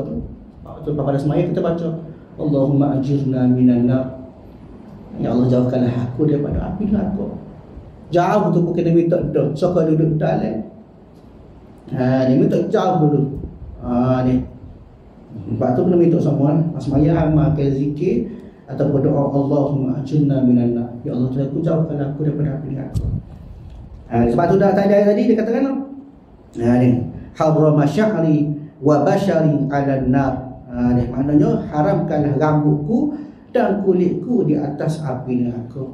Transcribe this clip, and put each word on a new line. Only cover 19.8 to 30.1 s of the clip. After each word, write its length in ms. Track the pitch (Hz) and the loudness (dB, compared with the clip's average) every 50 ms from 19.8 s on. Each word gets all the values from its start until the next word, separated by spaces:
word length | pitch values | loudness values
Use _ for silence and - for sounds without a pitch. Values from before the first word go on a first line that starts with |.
| 127 127 - 143 - | -2 -2 -2 -4 -4
ajirna 400 | - 151 151 143 139 135 131 123 | -2 0 2 2 2 2 2 4
minan 320 | 123 120 120 120 120 120 | 4 4 4 4 2 0
nar." 140 | 120 117 - - - - | -2 -4 -6 -8 -10 -8
Ya 80 | 139 120 | -6 -4
Allah, 160 | 123 127 127 | -2 -2 -2
aku 320 | 131 139 139 - 151 160 165 | -2 -2 -4 -2 -2 -2 -2
jauhkan 320 | 165 160 160 160 - 147 | 0 0 0 0 -2 -2
aku 320 | 143 143 143 - - 147 | -4 -4 -4 -4 -4 -4
daripada 320 | 151 - - 151 - - - | -2 -2 -2 -2 -4 -4 -6
api 80 | - 135 135 | -8 -8 -8
neraka. 320 | 135 - - - - - - - - - - - - - - - - - - - - - - - - - - | -8 -8 -6 -6 -4 -4 -4 -4 -6 -8 -10 -16 -20 -20 -20 -20 -20 -20 -20 -20 -20 -20 -20 -20 -20 -10 -4
Ha, 160 | 120 117 120 | 0 0 2
sebab 180 | 117 - 170 175 180 | 2 2 2 2 4
tu 40 | 190 196 | 4 4
dah 160 | 202 196 185 | 4 4 4
tadi, 240 | 202 196 202 208 202 | 4 4 4 4 6
tadi 220 | 202 202 208 - - 247 | 6 4 4 4 4 2
dia 40 | 220 220 | 2 2
katakan, 240 | - 233 240 269 269 269 269 - - - - - - - - - - - - - - - - 117 | 2 0 0 0 0 0 -2 -4 -6 -10 -12 -16 -18 -20 -20 -20 -20 -20 -20 -20 -20 -14 -8 -2
ha, 120 | 117 117 123 123 127 | 2 2 4 4 4
ni, 240 | 123 117 - - - - - - - - - | 4 4 2 0 -4 -8 -12 -16 -8 -4 0
"Harrama 480 | 160 156 151 147 156 156 147 147 143 | 2 4 4 4 4 6 6 4 4
sya'ri 640 | 147 - 208 220 214 190 160 165 156 151 147 143 151 - - - - - - 131 | 2 2 2 2 2 2 2 2 2 2 2 2 0 -4 -6 -8 -14 -10 -2 2
wa 240 | 147 151 143 - | 2 4 4 4
bashari 560 | - - - - 185 170 160 156 147 147 135 131 131 | 2 2 2 2 2 2 2 4 2 2 2 0 0
'alan 400 | 143 139 135 135 135 131 131 127 | 0 0 0 0 0 0 0 2